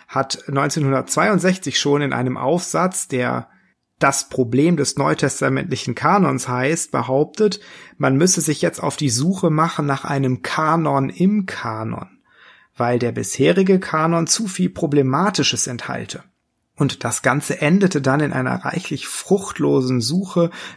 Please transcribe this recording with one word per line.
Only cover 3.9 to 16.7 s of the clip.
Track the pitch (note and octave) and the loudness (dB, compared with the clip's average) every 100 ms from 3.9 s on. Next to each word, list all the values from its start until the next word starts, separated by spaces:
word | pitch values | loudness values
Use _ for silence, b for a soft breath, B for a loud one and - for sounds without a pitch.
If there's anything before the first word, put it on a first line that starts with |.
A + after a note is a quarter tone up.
| _ | _
Das | C#3 - - | 2 2 -2
Problem | B2+ A#2+ B2 D#3 E3+ | -2 2 4 4 2
des | C#3 - | 0 0
neutestamentlichen | C#3+ D#3 C#3+ - C3+ C3+ C#3 C3 - A#2 | 0 0 0 0 -2 -2 -4 -6 -6 -2
Kanons | D3+ G3 E3 C3 - | 2 4 2 0 -4
heißt, | B2 C3 D#3+ - | -2 -2 -2 -2
behauptet, | C3+ A#2 C3+ D3+ - G#3+ G3+ B B B - | -4 0 0 0 2 0 0 B B B -2
man | C3+ C3+ | 2 4
müsse | F3 F3 | 4 2
sich | D#3+ C#3+ | 0 0
jetzt | E3+ - | -2 -2
auf | D#3+ - | -4 -2
die | D3 | -2
Suche | A2+ D#3+ F#3+ F3 | 0 0 0 0
machen | D#3 E3 - D3 | 2 0 0 -2
nach | C3+ | -2
einem | - C#3+ C3 B2+ | -2 -2 0 -2
Kanon | - - D#3 E3 D3+ C#3 C3+ | -4 -2 0 2 2 0 -2
im | - F#3 G#3+ F#3+ | 2 2 2 -2
Kanon, | - A2+ A2 A2+ A2+ - _ b b b b b - | -6 -8 -6 -6 -8 -12 _ b b b b b -4
weil | A#2+ B2 | 0 2
der | A#2+ | 0
bisherige | A#2 A#2 - C#3+ F3+ F#3+ F#3+ | -2 -4 2 4 4 4 4
Kanon | F#3+ D#3+ D#3+ E3+ E3 | 2 0 2 2 0
zu | - A3 | 0 -2
viel | F#3 F3+ | -2 -2
Problematisches | - D#3 C#3+ C3 C3+ G3 F#3+ C#3 A#2+ - | -2 0 2 2 2 2 2 0 0 -4
enthalte. | A#2+ - B2 A#2 - - _ _ _ _ | -6 -8 -8 -8 -12 -16 _ _ _ _